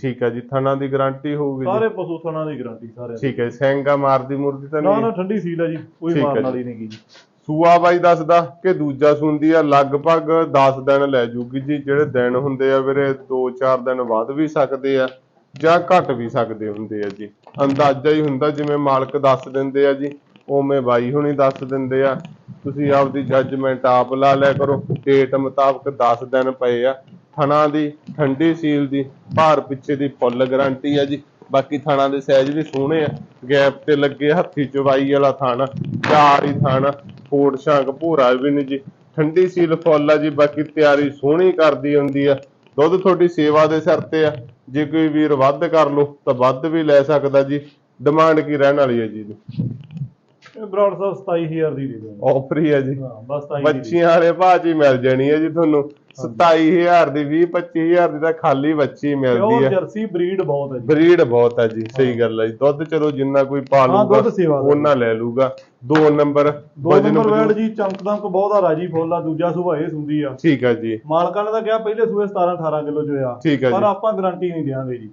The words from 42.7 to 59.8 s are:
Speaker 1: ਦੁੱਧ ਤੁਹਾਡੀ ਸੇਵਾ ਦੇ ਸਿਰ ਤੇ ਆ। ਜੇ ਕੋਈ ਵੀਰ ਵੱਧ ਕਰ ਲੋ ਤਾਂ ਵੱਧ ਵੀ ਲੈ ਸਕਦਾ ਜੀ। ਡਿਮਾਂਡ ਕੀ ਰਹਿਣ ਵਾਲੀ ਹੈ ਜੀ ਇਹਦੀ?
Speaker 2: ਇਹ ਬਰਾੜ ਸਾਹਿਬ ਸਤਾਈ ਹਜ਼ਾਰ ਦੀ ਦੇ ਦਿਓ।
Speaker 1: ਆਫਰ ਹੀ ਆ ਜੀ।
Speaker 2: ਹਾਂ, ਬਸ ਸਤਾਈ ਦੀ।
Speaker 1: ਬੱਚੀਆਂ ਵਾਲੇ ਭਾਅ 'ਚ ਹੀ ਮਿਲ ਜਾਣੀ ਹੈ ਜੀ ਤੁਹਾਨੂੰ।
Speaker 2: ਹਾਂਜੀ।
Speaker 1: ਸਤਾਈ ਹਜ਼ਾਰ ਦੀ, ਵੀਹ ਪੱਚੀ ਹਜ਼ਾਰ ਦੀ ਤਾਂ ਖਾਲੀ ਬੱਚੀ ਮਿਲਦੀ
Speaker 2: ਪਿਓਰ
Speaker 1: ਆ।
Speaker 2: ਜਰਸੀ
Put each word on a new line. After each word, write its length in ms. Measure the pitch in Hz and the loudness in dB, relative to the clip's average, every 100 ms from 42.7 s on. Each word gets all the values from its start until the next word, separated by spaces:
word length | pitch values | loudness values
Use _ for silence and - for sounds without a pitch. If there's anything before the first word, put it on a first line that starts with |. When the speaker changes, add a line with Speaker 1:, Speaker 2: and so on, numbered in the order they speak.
| - | 0
Speaker 1:
ਦੁੱਧ 240 | 160 185 | 2 2
ਤੁਹਾਡੀ 260 | 190 175 175 | 2 2 2
ਸੇਵਾ 380 | 160 151 151 156 | 2 2 4 4
ਦੇ 140 | 156 | 2
ਸਿਰ 180 | 160 151 | 0 0
ਤੇ 260 | - 160 151 | 0 0 0
ਆ। 100 | 151 - _ - | -2 -16 _ -8
ਜੇ 160 | 139 147 | -6 -2
ਕੋਈ 220 | 160 156 | 0 0
ਵੀਰ 260 | 151 151 | 0 0
ਵੱਧ 320 | 139 135 147 165 | 2 2 2 0
ਕਰ 240 | 160 143 | 2 2
ਲੋ 280 | 143 143 - 147 | 2 -2 -2 -4
ਤਾਂ 80 | |
ਵੱਧ 320 | 123 127 135 160 | 0 0 0 -2
ਵੀ 180 | 165 | -2
ਲੈ 180 | 156 143 | 2 2
ਸਕਦਾ 380 | 135 147 139 139 | 4 0 2 2
ਜੀ। 160 | 135 143 139 _ _ _ | 0 -4 -8 _ _ _
ਡਿਮਾਂਡ 380 | 135 156 160 156 | 0 2 4 2
ਕੀ 180 | 143 147 | 0 2
ਰਹਿਣ 200 | 139 143 | 2 4
ਵਾਲੀ 220 | 135 120 | 2 0
ਹੈ 60 | 110 | -2
ਜੀ 120 | 107 | -8
ਇਹਦੀ? 160 | 104 104 - - - - - - - _ _ _ - 226 | -14 -16 -14 -8 -8 -8 -16 -14 -14 _ _ _ -20 -16
Speaker 2:
ਇਹ 80 | 208 | -8
ਬਰਾੜ 320 | 196 202 175 | 0 0 0
ਸਾਹਿਬ 160 | 196 | -6
ਸਤਾਈ 320 | 175 - 170 160 | -6 -4 -4 -2
ਹਜ਼ਾਰ 260 | 160 156 | -2 -4
ਦੀ 160 | 135 131 | -4 -8
ਦੇ 120 | 113 | -10
ਦਿਓ। 380 | 110 104 127 135 | -16 -4 0 0
Speaker 1:
ਆਫਰ 200 | 135 151 | 0 0
ਹੀ 140 | 156 | 2
ਆ 80 | 143 | 2
ਜੀ। 200 | 131 135 | 0 -6
Speaker 2:
ਹਾਂ, 200 | 127 110 | -8 -14
ਬਸ 200 | 120 143 | -10 -10
ਸਤਾਈ 160 | 143 143 | -6 -2
ਦੀ। 40 | |
Speaker 1:
ਬੱਚੀਆਂ 440 | 147 135 127 170 170 | 0 -2 -2 2 4
ਵਾਲੇ 240 | 170 170 | 4 4
ਭਾਅ 260 | 165 185 175 | 4 4 4
'ਚ 80 | 165 | 2
ਹੀ 80 | |
ਮਿਲ 240 | 156 143 131 | 2 4 4
ਜਾਣੀ 340 | 127 131 139 | 2 2 2
ਹੈ 60 | 151 | 0
ਜੀ 120 | 160 | 0
ਤੁਹਾਨੂੰ। 320 | 156 160 147 | 0 2 2
Speaker 2:
ਹਾਂਜੀ। 520 | 143 - _ - 123 | -2 -10 _ -14 -12
Speaker 1:
ਸਤਾਈ 460 | 110 170 160 160 170 | 0 4 4 4 4
ਹਜ਼ਾਰ 300 | 175 175 147 | 4 4 4
ਦੀ, 140 | 147 | 0
ਵੀਹ 240 | 147 160 175 | -2 0 0
ਪੱਚੀ 440 | 175 170 165 165 | 0 -4 -2 2
ਹਜ਼ਾਰ 200 | 175 165 | 4 2
ਦੀ 80 | 151 | 0
ਤਾਂ 140 | 160 | -2
ਖਾਲੀ 400 | 160 160 135 151 | 0 0 0 0
ਬੱਚੀ 420 | 151 127 - 147 139 | 0 -2 -2 -4 0
ਮਿਲਦੀ 240 | 127 120 | 0 2
Speaker 2:
ਪਿਓਰ 240 | 208 226 | 2 2
Speaker 1:
ਆ। 60 | 135 | 2
Speaker 2:
ਜਰਸੀ 360 | 185 | 0